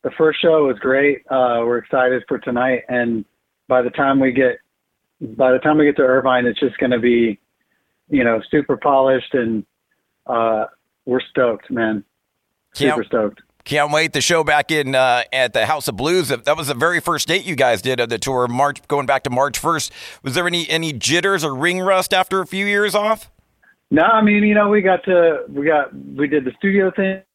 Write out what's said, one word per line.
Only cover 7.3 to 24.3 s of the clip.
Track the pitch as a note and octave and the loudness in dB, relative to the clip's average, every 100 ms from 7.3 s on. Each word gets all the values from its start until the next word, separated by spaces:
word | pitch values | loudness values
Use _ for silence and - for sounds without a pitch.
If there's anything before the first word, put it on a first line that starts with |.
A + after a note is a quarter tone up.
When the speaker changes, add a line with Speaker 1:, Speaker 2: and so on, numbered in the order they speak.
| G2+ _ _ _ _ _ _ _ | -2 _ _ _ _ _ _ _
Speaker 1:
you | C#3+ | 0
know, | A#2 A2+ - | 0 -2 0
super | D#3 C#3 C3+ | -2 0 -2
polished, | D3 C3+ C3+ C3 - | 2 2 4 2 0
and, | C3+ A2+ A2 - _ _ _ _ _ - | -2 -2 -4 -8 _ _ _ _ _ -6
uh, | A#2 A2+ A2 G#2+ _ _ _ - | -2 0 0 -4 _ _ _ -4
we're | B2+ | -4
stoked, | - - B2 G#2+ - | -2 -2 0 -2 -6
man. | A#2+ A2+ G#2+ - _ _ _ _ _ _ - | -4 -2 -4 -8 _ _ _ _ _ _ -2
Speaker 2:
Can't | D3 D3+ | 0 0
Speaker 1:
Super | |
stoked. | G#2 B2 G#2 - _ _ | -2 -2 -2 -6 _ _
Speaker 2:
Can't | - D3 D3 | -4 -2 0
wait. | D3+ D#3+ | 0 0
The | D3 | -2
show | - E3+ | 0 0
back | D#3 D3+ - | 2 0 0
in, | D#3 C3+ C3 | -2 0 0
uh, | B2+ B2 - | 2 2 0
at | C3 B2 | -2 0
the | A#2 G#2+ | 0 0
House | D3+ - | -2 -4
of | G#2 | -4
Blues. | C#3 F#3 D3 | 0 0 0
That, | B2 C#3 | -2 -2
that | D#3 | -2
was | C#3+ | -2
the | |
very | B2 D#3+ E3+ | -2 0 0
first | E3+ D#3 - | -2 -4 -2
date | F3+ F#3+ | -2 -2
you | C#3 | 0
guys | C3 A2 | 0 0
did | C3 B2+ | -2 -2
of | A#2 | -2
the | A#2 | -2
tour, | C3+ B2+ B2 | -2 -2 -2
March, | B2 C#3+ - _ | 0 -2 -2 _
going | D3 C3 | -4 0
back | C3+ | -2
to | B2+ | -2
March | B2 C#3 - | -2 -2 -2
first. | D#3 D#3+ - - - - | -4 -4 -6 -12 -20 -12
Was | C#3 | -6
there | B2+ F3 | -2 -2
any, | F3 D#3+ | -4 -2
any | D#3+ E3 | -4 -4
jitters | C3 A2 E3 F#3+ F#3+ | -6 -2 0 0 -2
or | D#3 C3 | -2 -2
ring | E3 F#3 | -2 -2
rust | F#3 F#3+ - | 0 0 0
after | F#3 F#3 F#3+ | -2 0 -2
a | F3+ | -4
few | F#3 G3+ | -4 -2
years | G3+ G#3 G#3 | 0 0 0
off? | G#3 - - _ _ _ _ _ _ | 0 -4 -6 _ _ _ _ _ _
Speaker 1:
No, | D3 | 2
I | F3+ A3+ | 4 4
mean, | G#3 | 4